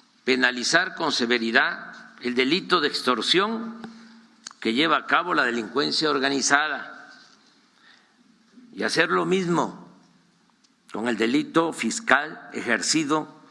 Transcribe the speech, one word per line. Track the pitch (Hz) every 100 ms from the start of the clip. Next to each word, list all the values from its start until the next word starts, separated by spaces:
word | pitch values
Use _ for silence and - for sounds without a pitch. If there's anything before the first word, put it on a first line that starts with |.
| _ _
Penalizar | - 127 127 123 113 170 185
con | - 160
severidad | - 117 120 113 117 156 - - - - -
el | 120
delito | 123 131 175 165 175
de | 147
extorsión | - - 120 104 170 208 226 - - - - - - - _ - -
que | 113
lleva | 117 160 147
a | -
cabo | 147 175
la | 160
delincuencia | 127 117 110 117 151 - 156
organizada | 139 135 139 117 139 151 139 - - - - - _ _ _ _ _ _ - _ _ _ _ _ - -
y | -
hacer | 107 151 175
lo | 180
mismo | 170 190 175 165 113 90 - - _ _ _ _ _ _ _ _ _
con | 104 117
el | 107
delito | 113 139 147 160 165
fiscal | 156 117 - - 127 151 - -
ejercido | 120 101 113 - 156 147 156 151 - -